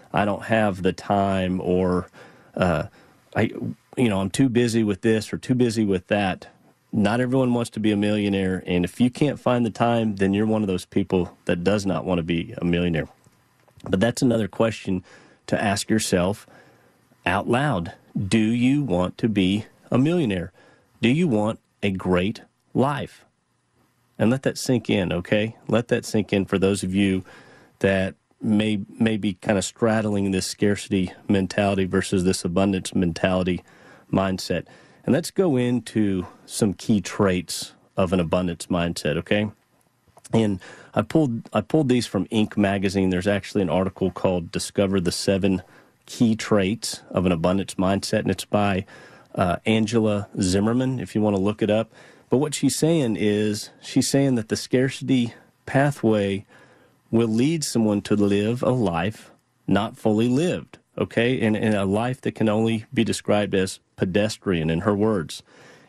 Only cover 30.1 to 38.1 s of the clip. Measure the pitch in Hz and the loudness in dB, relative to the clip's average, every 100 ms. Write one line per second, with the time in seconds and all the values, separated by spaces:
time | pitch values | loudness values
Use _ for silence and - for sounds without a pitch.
30.1 | 104 98 95 - - 104 101 - 98 90 | 0 0 0 -2 0 0 0 0 -2 -2
31.1 | - - 101 92 - 101 98 95 95 - | -4 0 0 0 0 0 0 0 0 0
32.1 | 101 90 92 90 85 98 95 - 101 87 | 0 2 0 -2 0 2 0 -2 -2 0
33.1 | 80 95 92 90 87 - - - - - | 0 0 0 0 -4 -6 -20 -20 -20 -4
34.1 | 101 95 92 - 90 - - - _ - | 0 0 -2 -4 -6 -8 -16 -20 _ 0
35.1 | 135 165 - 185 127 123 123 - 113 104 | 0 0 0 2 2 0 -2 -2 0 0
36.1 | 92 87 - - - 107 - - 104 - | 0 -6 -12 -12 0 0 0 0 0 0
37.1 | - 101 90 - - - - _ - 92 | 0 0 0 -4 -10 -12 -18 _ -2 0